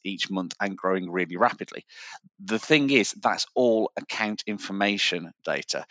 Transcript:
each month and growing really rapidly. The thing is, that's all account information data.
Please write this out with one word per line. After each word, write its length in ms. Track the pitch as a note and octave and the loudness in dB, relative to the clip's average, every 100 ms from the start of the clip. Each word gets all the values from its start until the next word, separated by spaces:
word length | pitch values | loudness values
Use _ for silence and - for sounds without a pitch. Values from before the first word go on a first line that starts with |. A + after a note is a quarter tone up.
| G2 | -8
each 240 | F#2+ - | -6 -4
month 240 | F#2+ F2+ - | -2 -2 -2
and 160 | G2+ F#2 | -2 -2
growing 340 | F#2 F#2+ F2+ | 0 0 0
really 240 | F#2 E2+ F2+ | -2 -2 2
rapidly. 500 | F2 - - - - - - - - _ | 2 2 -8 -12 -14 -18 -16 -18 -20 _
The 200 | G2 A2 | -4 -2
thing 300 | - D#3 C#3 | 4 4 6
is, 200 | C3+ G2 | 4 2
that's 340 | G#2 A#2 F#2+ - | 0 0 0 -2
all 380 | B2 B2 A2 G#2 - | 2 4 4 2 -2
account 460 | - - G#2+ G#2 - | -6 -4 -4 -4 -6
information 840 | G2+ - G2 G2+ G2+ - F2+ E2 - | -6 -6 0 2 2 0 -2 -6 -10
data. 420 | - C#2+ - C#2+ - | -4 -4 -4 -6 -6